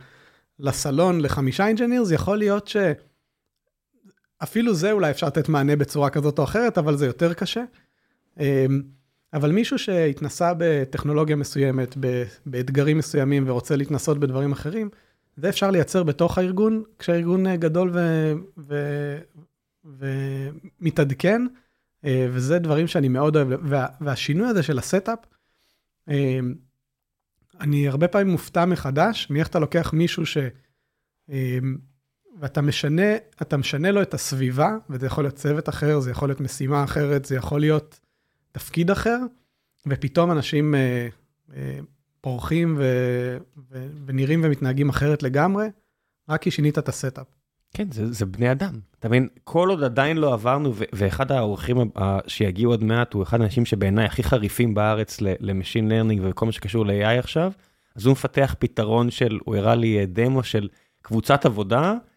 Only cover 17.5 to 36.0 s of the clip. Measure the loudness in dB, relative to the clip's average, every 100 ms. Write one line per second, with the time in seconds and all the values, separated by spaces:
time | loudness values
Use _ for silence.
17.5 | 0 0 2 0 2 2 2 0 -2 -6
18.5 | -18 -8 -6 -4 -4 -6 -8 -14 -20 -20
19.5 | _ _ _ -20 -10 -6 -4 -4 -6 -8
20.5 | -12 -20 _ -2 2 0 2 2 2 0
21.5 | -6 _ _ _ _ -2 0 0 -2 0
22.5 | 0 2 0 2 2 2 2 2 2 2
23.5 | 0 0 0 -2 -4 -6 -4 -2 0 2
24.5 | 0 0 -2 0 -2 -2 -6 -10 _ _
25.5 | _ _ _ _ _ -4 0 0 0 -4
26.5 | -6 -14 _ _ _ _ _ _ _ _
27.5 | _ -2 2 2 2 2 4 2 0 0
28.5 | 0 2 2 0 2 2 0 -2 -2 0
29.5 | 0 0 0 0 0 0 0 -2 -2 -4
30.5 | -8 _ _ _ _ _ _ -10 -4 -2
31.5 | -2 -4 -6 -12 _ _ _ _ -12 -4
32.5 | 0 0 0 0 2 2 0 -4 _ -4
33.5 | -2 -2 0 0 2 0 -4 -6 -2 -2
34.5 | 2 0 0 -6 -6 -4 -2 -4 -2 -2
35.5 | -2 -4 -2 0 0